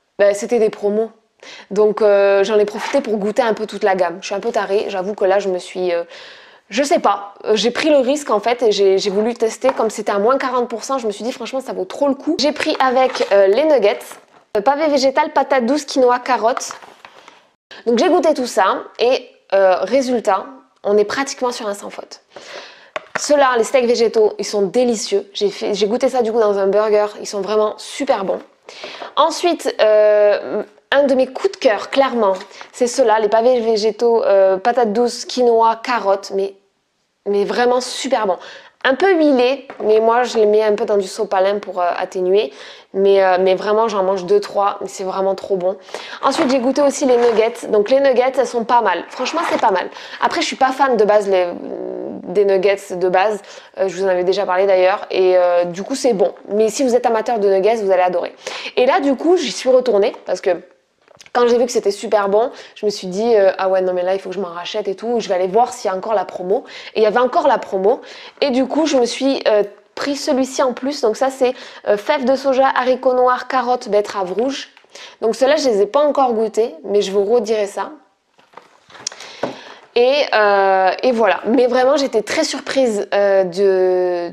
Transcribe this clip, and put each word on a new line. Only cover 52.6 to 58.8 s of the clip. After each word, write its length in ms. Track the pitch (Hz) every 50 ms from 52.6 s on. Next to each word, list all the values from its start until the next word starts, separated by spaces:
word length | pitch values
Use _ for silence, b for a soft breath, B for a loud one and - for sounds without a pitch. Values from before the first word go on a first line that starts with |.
| 180 202 196 196 - -
de 180 | 196 180 180 185
base, 320 | 180 185 190 220 214 202 B B B B B B B -
euh, 100 | 190 190
je 80 | 165
vous 80 | 180 196
en 40 | 190
avais 140 | 185 180
déjà 220 | 180 180 185 196 196
parlé 220 | 180 180 185 196
d'ailleurs. 400 | 196 190 185 185 185 202 214 - -
Et, 280 | - 185 185 185 185 180
euh, 260 | 180 175 175 175 175
du 180 | 175 170 185
coup 120 | 196 - 269
c'est 180 | 262 - 254
bon, 220 | 226 175 196 - - - - -
mais 180 | 196 214 220 220
si 160 | 214 - 277
vous 100 | 247 226
êtes 120 | 247 247
amateur 320 | 240 226 220 214 247 240 214
de 100 | 196 202
nuggets 280 | 196 190 185 208 233
vous 140 | 226 202 190
allez 120 | 190 180
adorer. 340 | 180 185 175 175 180 - - B B B B B B B B
Et 80 | -